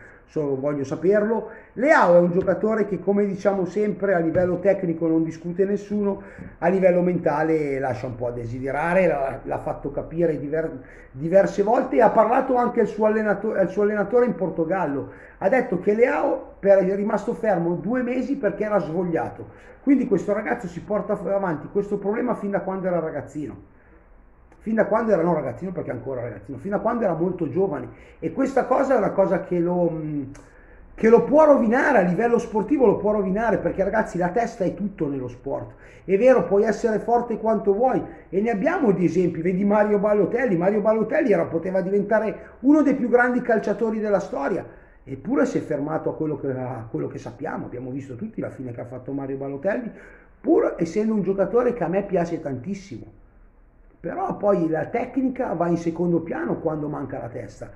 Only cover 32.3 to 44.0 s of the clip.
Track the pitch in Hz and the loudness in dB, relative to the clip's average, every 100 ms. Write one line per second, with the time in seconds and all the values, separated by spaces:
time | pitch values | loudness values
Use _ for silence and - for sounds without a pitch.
32.3 | 233 - 214 196 294 240 180 208 214 190 | 2 0 -2 0 4 4 4 2 0 0
33.3 | 196 233 196 170 170 196 214 214 170 175 | 0 0 0 0 -2 0 0 -2 -2 -2
34.3 | 233 233 - 180 - 196 - 147 139 123 | 0 -2 -2 -4 -2 -6 -4 -4 -4 -8
35.3 | - 139 131 117 - - - - 190 247 | -10 -8 -8 -10 -16 -20 -14 -2 4 6
36.3 | 240 170 202 220 208 226 208 214 240 233 | 6 4 2 2 0 0 -2 0 0 0
37.3 | 220 220 220 - 196 254 202 - - - | -4 0 0 2 2 2 0 -4 -12 -6
38.3 | 185 226 208 262 370 254 180 170 156 180 | -2 0 0 0 2 2 4 2 2 0
39.3 | 156 170 180 202 214 208 208 208 208 185 | 0 -2 0 2 4 4 2 2 2 2
40.3 | 240 262 170 180 214 208 220 220 302 285 | 2 0 2 2 2 2 2 2 0 2
41.3 | 190 160 160 185 185 180 202 202 220 214 | 2 2 -2 -2 -2 0 0 2 0 0
42.3 | - - - 254 302 277 - 240 240 247 | -6 -12 -2 4 6 6 2 4 4 4
43.3 | 247 240 220 214 202 226 220 | 2 2 2 2 -2 -2 -2